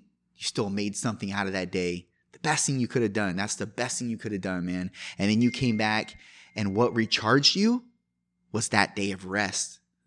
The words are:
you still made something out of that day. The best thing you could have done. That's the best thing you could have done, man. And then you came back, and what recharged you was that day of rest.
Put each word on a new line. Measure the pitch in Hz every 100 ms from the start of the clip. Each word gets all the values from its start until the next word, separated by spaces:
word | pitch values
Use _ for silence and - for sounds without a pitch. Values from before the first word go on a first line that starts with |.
| - _ _ _
you |
still | - - 104
made | 98 101 98
something | 123 107 98
out | 101 98
of |
that | 95 90
day. | 95 90 87 - _ _
The | -
best | 151 147 -
thing | 135
you | 120
could | 135
have | 113
done. | 104 101 90
That's | 104 -
the | 107
best | - 120 -
thing | 123
you | 110
could | 113
have | 101
done, | 95 92 90
man. | 90 92 - - -
And | 101
then | 110
you | 120
came | - 127 110
back, | 107 110 - - - - - -
and | 101
what | 98 120 113
recharged | 110 - 104 135 143
you | 185 220 247 - _ _ _ _ _ _
was | 107 -
that | 107 98 104
day | 101
of | 92 92
rest. | 98 98 - - - _ _